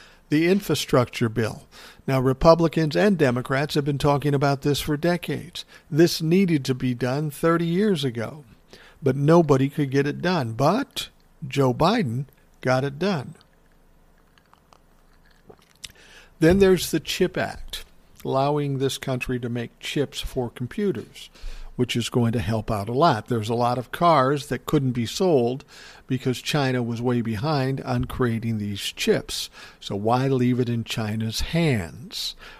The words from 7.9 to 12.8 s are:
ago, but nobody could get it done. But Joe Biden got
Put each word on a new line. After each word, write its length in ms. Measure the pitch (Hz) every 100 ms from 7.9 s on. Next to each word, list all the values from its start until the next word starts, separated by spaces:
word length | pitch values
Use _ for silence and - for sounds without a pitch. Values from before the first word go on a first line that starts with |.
| 180
ago, 420 | 135 117 113 156 - - _ - - -
but 140 | 131
nobody 540 | 135 143 170 156 135 135
could 240 | - 139
get 140 | 135 143
it 140 | 135
done. 340 | 175 180 117
But 560 | 110 139 214 285 - - _ _ - 131
Joe 260 | 135 131
Biden 520 | 123 156 240 147 117 143 _ _ _
got 220 | 127 127